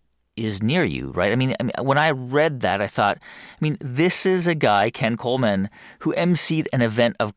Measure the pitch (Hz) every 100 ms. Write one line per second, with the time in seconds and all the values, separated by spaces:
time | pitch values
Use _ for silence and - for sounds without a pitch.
0 | _ _ _ - 110 98 107 175 131 67
1 | 67 78 98 117 131 - 127 - 131 139
2 | 156 135 123 139 160 135 104 98 101 -
3 | 101 - - - - - 156 147 143 123
4 | 175 - 190 185 175 165 120 101 107 -
5 | 113 117 123 131 120 98 98 - - -
6 | - - 170 175 - 160 - 131 117 110
7 | 120 - 107